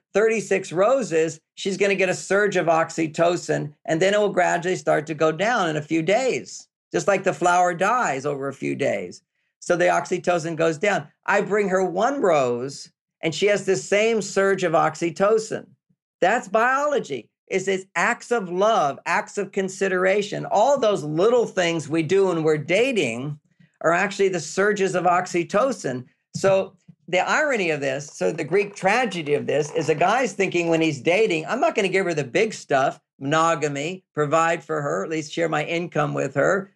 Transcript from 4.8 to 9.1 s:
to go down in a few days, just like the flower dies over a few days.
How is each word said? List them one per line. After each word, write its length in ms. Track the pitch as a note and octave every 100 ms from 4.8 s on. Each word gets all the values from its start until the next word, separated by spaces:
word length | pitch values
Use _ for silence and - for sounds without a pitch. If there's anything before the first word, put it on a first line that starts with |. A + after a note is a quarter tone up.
| D#3+ D#3 D3
to 60 |
go 180 | D3+ D#3+
down 380 | D#3+ G#3 A#3+ F3
in 80 | D3+
a 40 |
few 200 | D3 D#3+
days, 680 | D#3+ G#3+ C4 D3 F#2+ - - _ _
just 160 | F3 F#3
like 160 | G3
the 100 | F#3+
flower 400 | D#3 F3 F3 F3+
dies 520 | E3+ F#3+ B3 G3 C3+ C#3+
over 220 | C#3 C3+
a 40 |
few 220 | B2+ C#3+ C3
days. 460 | A#2+ G#2 F2+